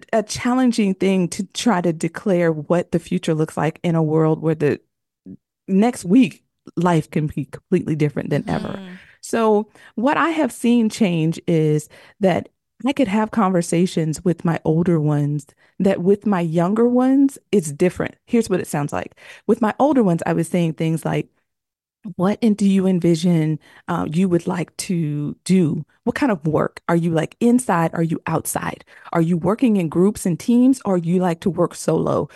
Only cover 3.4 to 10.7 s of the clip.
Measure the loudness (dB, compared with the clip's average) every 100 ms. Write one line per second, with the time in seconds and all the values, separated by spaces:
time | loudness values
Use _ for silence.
3.4 | -2 -2 -4 -2 -2 0 2 2 2 0
4.4 | -2 0 0 -2 _ _ _ _ -20 -20
5.4 | _ _ -2 2 2 0 2 4 4 0
6.4 | _ _ -12 -4 0 0 0 -4 -4 -6
7.4 | -10 -12 -4 -2 0 -2 -2 -2 -4 -4
8.4 | -2 -6 -6 -10 -14 -20 -20 _ -6 0
9.4 | 2 2 0 _ -14 -4 -2 0 0 0
10.4 | -2 -2 2